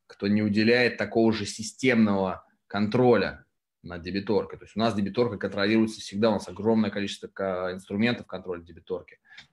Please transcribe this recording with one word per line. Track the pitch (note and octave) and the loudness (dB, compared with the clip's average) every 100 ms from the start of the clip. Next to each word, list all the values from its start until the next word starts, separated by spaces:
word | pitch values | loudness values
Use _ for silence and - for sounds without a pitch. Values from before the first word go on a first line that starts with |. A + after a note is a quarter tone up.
| _ | _
кто | - G2+ | -6 0
не | G#2 | 2
уделяет | G#2+ G2+ A2 A#2+ A#2+ - | 2 2 4 4 4 0
такого | G#2 A#2 A2+ | -2 4 4
же | G2 G2+ | 2 -4
системного | - G#2+ - C3 A#2 A2 G2 F#2+ F2 _ _ _ | -8 -10 -2 2 4 4 4 0 -4 _ _ _
контроля | G2+ G#2 B2 B2+ A2+ E2+ D2 _ _ _ _ | -4 0 4 4 4 2 -4 _ _ _ _
над | - F2 | -14 -12
дебиторкой. | E2+ F#2+ G2 G2+ F#2+ - | -6 -6 0 0 0 -10
То | - | -12
есть | - | -2
у | |
нас | A2+ | -2
дебиторка | G#2 G2 G2 A#2+ G2 | 0 -4 0 -2 0
контролируется | G2+ G2+ G2+ A2 A2 A2 | -6 -2 2 4 2 -2
всегда, | - G2 A2+ | -10 0 2
у | |
нас | G2+ - | 2 -4
огромное | F#2 G#2 A2+ G#2 | -4 0 2 2
количество | G2+ G2 - F#2+ | -2 -6 -8 -14
ка-, | - G2 F2+ F#2 | -6 -4 -2 -4
инструментов | F#2 F#2+ G2+ A#2 A#2+ - | -8 -8 -2 0 0 -6
контроля | F#2 F#2 F2 | -14 -10 -10
дебиторки. | E2+ E2 _ - - - _ - - | -10 -20 _ -8 -8 -20 _ -20 -20